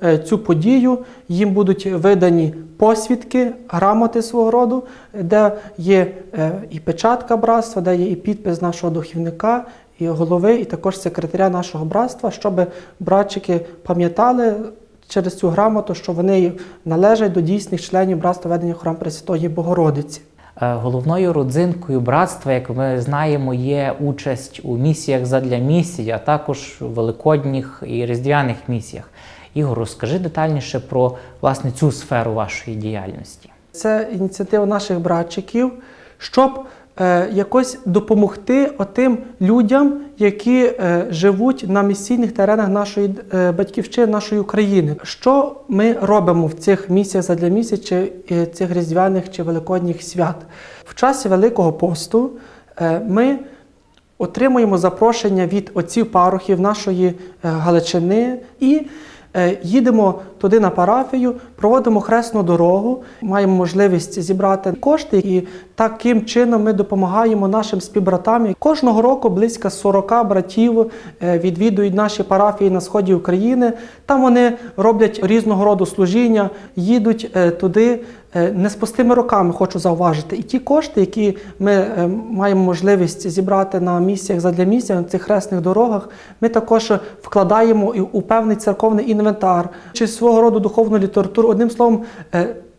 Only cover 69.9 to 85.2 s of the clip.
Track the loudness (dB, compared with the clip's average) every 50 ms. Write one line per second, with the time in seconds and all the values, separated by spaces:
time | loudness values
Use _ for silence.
69.9 | 2 2 2 2 2 2 2 2 0 0 0 0 0 2 2 4 4 2 2 0
70.9 | -2 -14 -18 -18 -12 -6 -2 0 0 2 0 0 0 2 0 2 2 2 0 0
71.9 | 2 0 0 0 -2 -4 -2 0 2 4 4 2 2 2 0 2 2 0 -4 -2
72.9 | -2 -2 2 2 2 2 2 0 0 0 2 2 2 2 2 0 0 -4 -12 -18
73.9 | -20 -18 _ 0 2 4 4 4 6 6 4 2 2 -2 -10 -14 -4 2 2 2
74.9 | 4 4 2 2 2 -2 0 2 2 2 2 2 0 2 4 2 4 2 0 -2
75.9 | 0 0 0 2 2 2 2 4 4 2 2 0 -4 -10 -18 -12 -8 -4 0 2
76.9 | 2 2 4 2 0 0 -4 -4 0 2 2 2 2 0 -2 0 2 4 4 4
77.9 | 2 0 -6 -14 -20 -20 -20 _ -2 0 0 0 0 0 -2 -2 -2 -4 -6 -4
78.9 | 0 0 2 4 4 2 2 2 2 2 2 2 0 0 -2 -2 -2 -2 0 0
79.9 | 0 2 2 0 0 0 -4 -6 -8 -8 -6 -4 -6 -6 0 2 0 0 0 0
80.9 | 0 0 0 0 0 -2 0 0 -2 -4 -10 -18 -8 -2 0 2 2 2 2 0
81.9 | -2 -2 -2 -2 -2 -4 -6 -6 -4 0 0 2 2 2 2 2 0 0 2 2
82.9 | 2 4 2 -2 -2 -6 -8 -4 -2 -2 0 2 2 0 0 0 -2 -2 0 0
83.9 | 0 2 2 0 0 -2 -4 -4 -4 0 0 0 0 2 2 2 2 0 0 0
84.9 | -2 -2 -2 -2 -4 -6